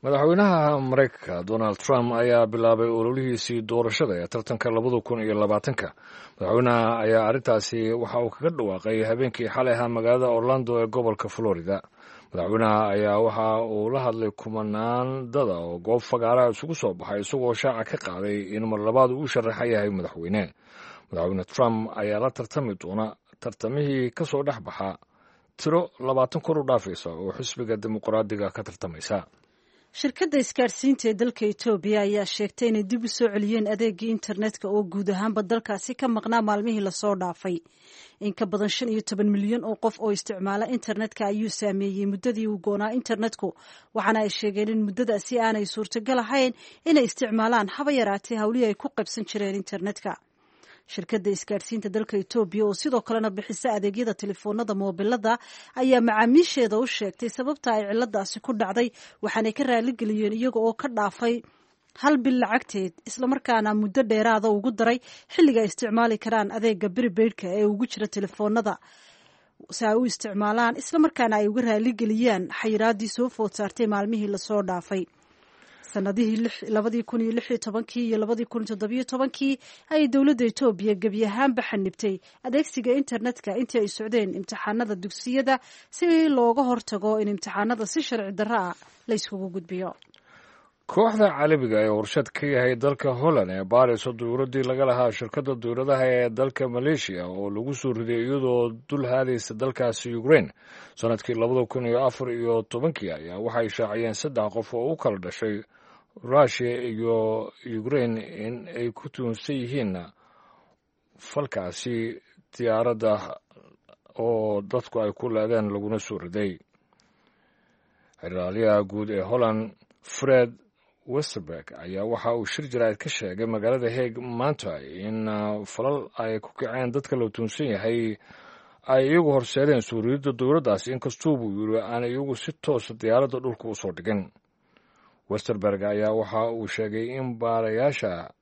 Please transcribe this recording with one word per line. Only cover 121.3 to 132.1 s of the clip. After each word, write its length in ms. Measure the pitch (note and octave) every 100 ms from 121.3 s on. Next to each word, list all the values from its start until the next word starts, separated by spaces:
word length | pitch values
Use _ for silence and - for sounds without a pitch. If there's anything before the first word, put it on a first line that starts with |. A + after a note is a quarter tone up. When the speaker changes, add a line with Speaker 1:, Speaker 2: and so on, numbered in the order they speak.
| A2 D#2 D#2+ - B1+
Speaker 1:
ayaa 260 | E2+ F#2+
waxa 300 | G#2+ A2+ A#2+
uu 120 | A#2 G#2
shir 180 | - D3
jaraa'id 240 | B2 A2+ G#2
ka 100 | -
sheegay 380 | - G#2 F#2 A2+
magaalada 440 | A2+ G#2+ C3 A#2+
Hague 300 | A#2+ B2+ A2+
maanta 600 | B2 A#2 C3+ - - D#2
in, 480 | C2+ E2+ G2+ A2 A2
uh, 360 | G#2+ G#2 G#2+
falal 440 | G2 - B2 C#3+ A2+ -
ay 220 | A2+ A2
ku 100 | - -
kaceen 340 | B2 B2 B2
dadka 240 | B2+ C3 C3+
la 120 | A2+
tuhunsan 360 | - A2+ - D3
yahay 420 | G2+ A2 A#2+ A2+ G#2 - - - - - _ -
ay 180 | C3 C3+
iyagu 200 | E3 D#3+
horseedeen 480 | C3+ A#2+ - C#3+ C3+
soo 180 | A2 A#2
rididda 300 | A2 C#3+ C#3
dowladdaasi, 600 | A#2+ B2+ D#3 B2+ G2 -
inkastuu 440 | B2+ - - D#3+ C#3+
buu 160 | A2+ G2+
yiri 180 | G#2+ A2
aan 240 | G2+ A#2+
iyagu 300 | A#2+